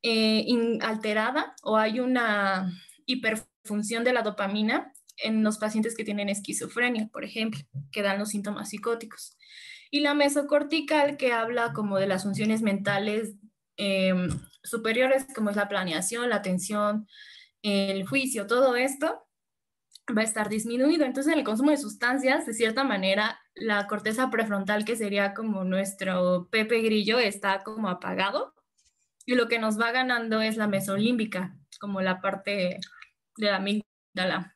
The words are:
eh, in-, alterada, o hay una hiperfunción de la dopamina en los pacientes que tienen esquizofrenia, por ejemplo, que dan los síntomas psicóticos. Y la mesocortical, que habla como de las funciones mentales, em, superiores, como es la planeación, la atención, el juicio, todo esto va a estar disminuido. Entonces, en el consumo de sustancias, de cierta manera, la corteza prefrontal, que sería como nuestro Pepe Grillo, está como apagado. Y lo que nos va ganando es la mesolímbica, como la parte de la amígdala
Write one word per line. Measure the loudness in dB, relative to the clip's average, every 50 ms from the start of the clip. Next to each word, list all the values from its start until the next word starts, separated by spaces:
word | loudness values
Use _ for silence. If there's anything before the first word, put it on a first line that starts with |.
eh, | 0 0 2 2 4 4 2 2 2
in-, | 2 2 2 2 0 0 0
alterada, | -2 -2 -4 -2 -2 -2 0 0 0 0 0 -2 -4 -4 -10 -10
o | -4 2 2
hay | 4 4 2 0 0
una | 0 2 2 2 2 2 2 2 2 2 0 0 -2 -4 -6 -8 -16 -20 -20 _ _
hiperfunción | -6 -4 -2 -2 -2 -2 -4 -6 _ _ _ _ -6 -4 -4 -4 -2 -4 0 2
de | 2
la | 2 2
dopamina | 0 0 -2 -2 -4 -2 0 0 0 2 0 0 -2 -6 _ -20 _ _ -12 -8
en | -4 -2 2 2
los | 2 2 2
pacientes | 0 -4 -2 0 0 -2 -2 -2
que | -6 -6
tienen | -4 -4 -4 -2 -2
esquizofrenia, | -4 -4 -6 -6 -6 -6 -6 -6 -2 -2 0 0 0 -2 -4 -6
por | -8 -10 -12
ejemplo, | -8 -6 -4 -4 -4 -4 -8 -12 _ -12 -12 -12 -8
que | -6 -2
dan | 0 0 0 0
los | -2 -4
síntomas | -4 -6 -6 -6 -6 -6 -8 -8
psicóticos. | -10 -6 -4 -4 -4 -4 -6 -16 -16 -18 -20 -20 -20 _ _ -20 -20 -20 -20 -20 -20 -20 -14 _
Y | -2 0
la | 2 2
mesocortical, | 4 4 4 4 4 2 0 2 2 2 2 2 -2 -2 0 2 2 4 4 2 2
que | 0 0 0
habla | 2 2 0 0 0 -2 -2 -2
como | -2 -4 -4 0 0
de | 0 2
las | 2 0 0 -2
funciones | -2 -2 0 2 2 2 2
mentales, | 2 0 0 2 0 0 0 0 0 0 -2 -2 -4 -4 -10 -14 -20 -20 _ _ _ _ _ -4
em, | -2 0 2 2 2 2 2 2 0 0 -2 -4 -6 -12 _ _
superiores, | -12 -8 -8 -4 -2 0 2 2 4 4 4 2 0 -4 -6
como | -2 -2 0
es | 0
la | 0 0 0
planeación, | 0 -2 0 0 -2 -2 -2 -2 -4 -2 0 0
la | 0
atención, | 0 0 0 -2 -2 -2 -2 -2 0 0 2 0 -2 -4 _ -20 -20 -20 -20 -20 -20 -20 _ _ _
el | -2 0 2 2 2 0 0 -2 -2
juicio, | 0 0 0 0 0 -4 -4 -2
todo | 0 4 4 6 4 4
esto | 4 0 0 0 -2 -2 -2 -4 -4 -12 _ _ _ _ _ _ _ _ _ _ _ _ _ _ -16 _ -2 0
va | 0
a | 0
estar | 0 0 -2 -2 0
disminuido. | -2 -4 -2 -2 0 2 4 4 4 4 2
Entonces, | 0 0 0 2 2
en | 2 2
el | 2
consumo | 0 0 4 4 4
de | 4 4
sustancias, | 0 -8 -6 -2 0 0 0 2 2 2 2 2 0
de | -2
cierta | 0 2 2 2 2 2 2
manera, | 2 2 2 2 2 4 4 2 0 -2 -6 _ _ _
la | -6 -2 0 0 0 0
corteza | -2 -4 -4 -2 -2 0 0 0 0
prefrontal, | 2 0 0 2 0 -2 0 0 0 0 0
que | -2 -2
sería | -2 -2 0 0 2 0 0
como | 0 -4 -4 -2 -2 -2 0
nuestro | 0 0 0 0 -2 -4 -6 -4 -2 0 2 4 4 2 2 0 0
Pepe | 0 0 2 2 2 2
Grillo, | 4 4 2 4 2 2 2 2
está | 2 2 0 -2 0 0 0 0 -2
como | -8 -6 -4 -2 -2
apagado. | -4 -4 -4 -6 -2 0 0 0 0 -2 -4 -6 _ _ _ _ _ _ _ _ _ _ _ _ _ _ -4
Y | 0 2
lo | 2 4 2
que | 0 0
nos | 0 0 0 2
va | 0 0
ganando | 2 0 0 2 0 -2 0 0 0 0
es | 2 0 0 0
la | 0
mesolímbica, | 0 0 0 0 0 0 2 2 2 2 2 0 -2 -2 -6 -6 -6 -8 -14 -20 _ -18 -12
como | -8 -6 -4 0
la | 0 0 0 0
parte | -2 -4 -4 -2 -4 -4 -2 0 -2 -2 -2 -6 -12 -14 -16 -20 -20 _ _ _ _ _ _ -2
de | 0
la | 0 0
amígdala | 0 0 0 -2 -2 -4 _ _ _ _ _ _ -2 -2 0 0 -2 -4 -8 _